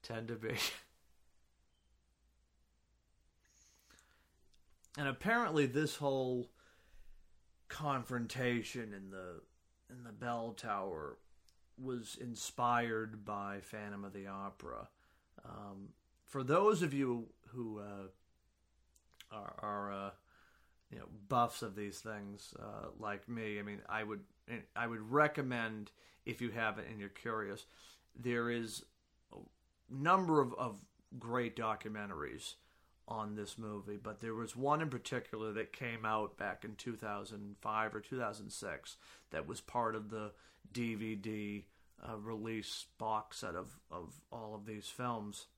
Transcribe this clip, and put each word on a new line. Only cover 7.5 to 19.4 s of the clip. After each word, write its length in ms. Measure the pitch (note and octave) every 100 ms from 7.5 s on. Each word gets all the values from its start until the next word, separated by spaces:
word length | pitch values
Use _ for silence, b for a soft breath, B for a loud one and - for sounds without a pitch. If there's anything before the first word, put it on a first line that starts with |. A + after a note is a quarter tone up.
| - -
confrontation 1200 | - D3+ C3+ A#2 B2 A#2 C3 B2 A#2+ G#2+ B2+ A2
in 160 | G2+ G2
the, 300 | F#2+ F2+ E2 - _ _ _ -
in 140 | B2+
the 80 | A#2+
bell 400 | G#2+ A#2+ A#2+ A2+
tower 680 | G#2 A2+ G2+ F#2+ D#2+ D2 A#1+ - - - _ - -
was 400 | C3 B2 A2 -
inspired 1040 | B2 A2+ - - B2 A#2+ A#2 A2 A2 A2
by 360 | G#2 G2+ G2+ G2+
Phantom 420 | F#2+ G#2+ G#2 G2+
of 80 | G2+
the 160 | G2 G2
Opera. 640 | G2 G2 - - A#1 - b b b b -
Um, 480 | - A2 G2+ G2 G2 - _ _
for 180 | - C#3
those 380 | C3 E3 G#3 G3
of 120 | E3+
you 340 | C#3 C3+ A#2+ A2+ - -
who, 280 | B2 A2+ G#2+
uh, 1500 | G2+ G2+ F#2+ - _ _ _ _ _ _ _ _ _ _ -
are, 220 | G#2+